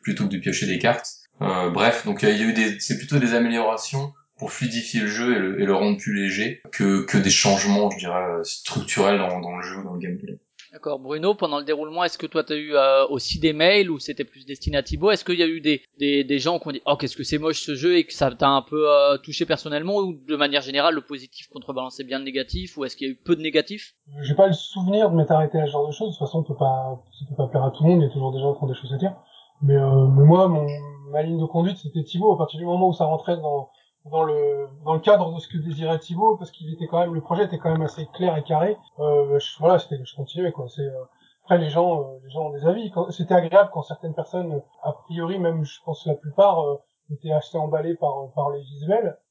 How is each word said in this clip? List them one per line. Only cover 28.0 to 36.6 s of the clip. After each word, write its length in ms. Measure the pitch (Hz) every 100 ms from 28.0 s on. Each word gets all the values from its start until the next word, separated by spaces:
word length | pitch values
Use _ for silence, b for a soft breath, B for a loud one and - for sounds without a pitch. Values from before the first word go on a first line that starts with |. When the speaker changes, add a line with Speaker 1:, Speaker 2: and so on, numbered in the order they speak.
Speaker 3:
il 40 | 143
y 20 |
a 20 |
toujours 220 | 139 131
des 60 | 131
gens 160 | 139 143
qui 80 |
ont 40 | 135
des 60 |
choses 200 | 127 123
à 40 | 135
dire. 160 | 190 - b b b _
Mais, 140 | 143 139
euh, 320 | 135 135 135
mais 160 | 135
moi, 240 | 147 175 190
mon, 180 | 160 147 147 - - 139
ma 100 | 147
ligne 180 | 160 165
de 60 | 160
conduite, 320 | 170 180 185
c'était 260 | 147 165
Thibaut. 300 | 147 175 214
À 40 | -
partir 180 | 156 151
du 80 | 175
moment 220 | 175 185
où 60 |
ça 100 | -
rentrait 320 | 156 156 - 170
dans, 340 | 151 143 - b b _ 147
dans 140 | 160
le, 420 | 160 147 147 143 139 139
dans 120 | 156 160
le 40 |
cadre 320 | 202 208 170 165
de 40 |
ce 80 | -
que 100 | 170
désirait 400 | 156 151 160 160
Thibaut, 360 | - 175 220 214
parce 140 | 180
qu'il 240 | -